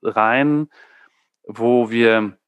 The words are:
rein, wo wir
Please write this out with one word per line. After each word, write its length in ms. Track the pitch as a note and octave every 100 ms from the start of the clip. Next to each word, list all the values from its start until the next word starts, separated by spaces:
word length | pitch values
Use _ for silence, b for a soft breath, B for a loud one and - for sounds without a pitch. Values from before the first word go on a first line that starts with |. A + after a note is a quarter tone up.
rein, 680 | G2+ A2 A2 B2 C#3+ D3 D3+ b b b b b b _ -
wo 460 | G#2 A#2 B2 A#2
wir 460 | A#2 A#2 A2+ G#2+ G2+